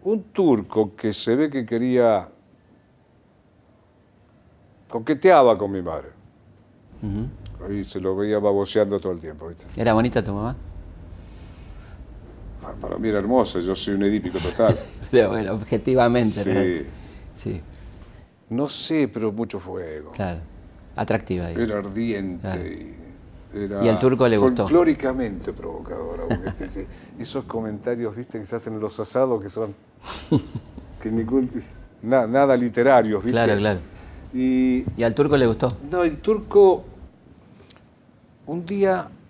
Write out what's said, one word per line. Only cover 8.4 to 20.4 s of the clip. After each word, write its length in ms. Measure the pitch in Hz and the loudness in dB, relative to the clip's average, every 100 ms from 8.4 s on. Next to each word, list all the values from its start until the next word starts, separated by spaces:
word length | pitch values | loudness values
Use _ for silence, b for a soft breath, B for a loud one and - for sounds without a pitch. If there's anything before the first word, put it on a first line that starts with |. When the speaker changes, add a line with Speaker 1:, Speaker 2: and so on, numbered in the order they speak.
| 104 98 98 110 101 101 | 4 2 2 2 2 2
Speaker 1:
todo 120 | 95 | -2
el 60 | 87 | -6
tiempo, 280 | 80 76 82 | -8 -12 -14
¿viste? 180 | 85 - - | -14 -14 -2
Speaker 2:
¿Era 180 | 113 | 4
bonita 280 | 110 123 120 | 4 4 0
tu 100 | 101 | -2
mamá? 220 | 101 110 131 - - - - - B B B B B B B B B - - - - - - | -4 -4 -8 -12 -16 -16 -18 -18 B B B B B B B B B -18 -20 -20 -18 -16 -16
Speaker 1:
Pa-, 120 | - | -14
para 240 | - 95 - | -12 -8 -4
mí 100 | 110 | 0
era 100 | 104 | 0
hermosa, 400 | 101 127 110 92 | 2 4 4 0
yo 160 | 87 95 | -2 -2
soy 200 | - 98 | 0 2
un 80 | |
edípico 360 | 101 104 90 90 | 4 2 -2 -4
total. 360 | 78 - 113 107 - | -4 2 4 4 -2
Speaker 2:
<laughs> 180 | - - | -14 2
Pero 180 | 127 104 | 4 4
bueno, 240 | 110 101 | 2 -2
objetivamente, 880 | 107 101 113 - 127 120 123 113 101 | -4 -2 -2 2 4 6 4 2 0
Speaker 1:
Sí. 60 | 98 | 0
Speaker 2:
¿no? 360 | 95 92 85 69 B B B B - | 2 0 -2 -6 B B B B -12
Sí. 260 | - 98 - B B B B B B _ _ | -8 -8 -10 B B B B B B _ _
Speaker 1:
No 180 | 117 143 | -4 -2
sé, 400 | - - 156 131 | -2 0 2 0
pero 240 | 110 107 | 0 -2
mucho 280 | 104 113 - | -2 -6 -6
fuego. 520 | 95 92 82 76 76 | -8 -10 -8 -10 -12
Speaker 2:
Claro. 280 | - 95 82 | -6 -6 -6